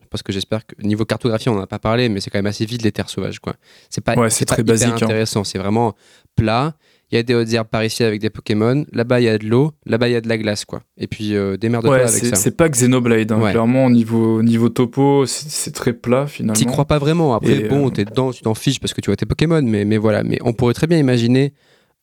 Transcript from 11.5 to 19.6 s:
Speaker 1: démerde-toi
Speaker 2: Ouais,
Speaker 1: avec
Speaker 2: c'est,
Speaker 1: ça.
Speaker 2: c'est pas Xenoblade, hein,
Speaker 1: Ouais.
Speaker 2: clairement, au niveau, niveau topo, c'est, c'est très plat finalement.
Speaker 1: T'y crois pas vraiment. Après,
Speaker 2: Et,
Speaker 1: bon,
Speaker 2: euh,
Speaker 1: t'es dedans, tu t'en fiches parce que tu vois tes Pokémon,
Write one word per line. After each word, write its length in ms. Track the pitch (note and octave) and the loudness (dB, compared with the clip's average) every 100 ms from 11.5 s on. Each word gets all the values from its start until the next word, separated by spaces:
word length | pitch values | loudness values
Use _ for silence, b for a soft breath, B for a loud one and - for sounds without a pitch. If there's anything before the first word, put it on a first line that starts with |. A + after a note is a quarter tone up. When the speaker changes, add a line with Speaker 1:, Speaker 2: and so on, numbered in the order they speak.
| F#2+ | -2
Speaker 1:
démerde-toi 360 | A2+ A#2 A2+ | -2 0 2
Speaker 2:
Ouais, 80 | C3 | 4
Speaker 1:
avec 100 | B2 | 2
Speaker 2:
c'est, 200 | G#2+ A#2+ | 0 0
Speaker 1:
ça. 40 | |
Speaker 2:
c'est 220 | B2 C3+ - | 0 0 2
pas 120 | E3 | 0
Xenoblade, 600 | B2 B2 B2+ A#2+ A2+ A2 | 4 2 2 2 2 2
hein, 80 | A2 | 0
Speaker 1:
Ouais. 140 | G#2+ | 2
Speaker 2:
clairement, 320 | A2+ A2+ C3 | 2 2 2
au 60 | B2+ | 4
niveau, 520 | A#2+ A2+ A#2 A2+ A2+ | 4 2 2 2 2
niveau 280 | A#2 A2+ A#2 | 2 2 2
topo, 540 | - A#2+ C#3 C#3 C#3 | 2 -2 2 2 4
c'est, 240 | B2+ - D3+ | 0 -4 -8
c'est 220 | - - | -8 -8
très 220 | - B2+ | -4 -4
plat 340 | A#2+ A#2+ B2+ D3 | -4 -2 0 -2
finalement. 280 | - A#2 | -4 -2
Speaker 1:
T'y 120 | A2 A#2 | 0 0
crois 180 | C#3+ | 0
pas 140 | C#3+ D3+ | 0 0
vraiment. 380 | C#3+ E3+ D#3 A2 | 0 0 2 2
Après, 240 | A#2+ G#2 | 2 0
Speaker 2:
Et, 80 | G#2+ | 2
Speaker 1:
bon, 180 | C#3 C3+ | 0 0
Speaker 2:
euh, 40 | |
Speaker 1:
t'es 140 | - | -2
dedans, 280 | G#2 B2+ C3 | -2 -2 -2
tu 100 | A#2+ | -2
t'en 120 | A2+ | -4
fiches 260 | A2 - B2+ | -2 -2 -4
parce 120 | G#2+ | -6
que 80 | - | -6
tu 100 | - | -4
vois 60 | G2+ | -2
tes 80 | |
Pokémon, 380 | G#2+ - D#3+ E3 | -2 -2 2 2